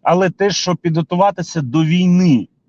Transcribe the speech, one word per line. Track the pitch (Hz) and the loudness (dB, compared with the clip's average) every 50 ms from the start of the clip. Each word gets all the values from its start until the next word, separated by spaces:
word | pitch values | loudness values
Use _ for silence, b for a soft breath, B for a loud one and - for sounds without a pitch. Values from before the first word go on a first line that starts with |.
| - | -2
Але | 143 165 180 190 180 | 0 0 2 0 -2
те, | - - 196 202 | -2 -2 -2 -2
що | 175 - - 185 175 | -2 -2 -4 -4 -4
підготуватися | - - 175 156 170 160 - 180 175 196 202 190 - 170 - - 165 | -4 -2 -2 -2 -2 -4 -2 -2 0 0 0 0 -4 -10 -8 -6 -8
до | 143 120 120 156 160 | -6 -2 0 0 0
війни | 156 170 180 185 180 175 180 185 175 139 113 - - _ _ _ | 2 0 2 2 2 4 4 4 4 2 2 0 -4 _ _ _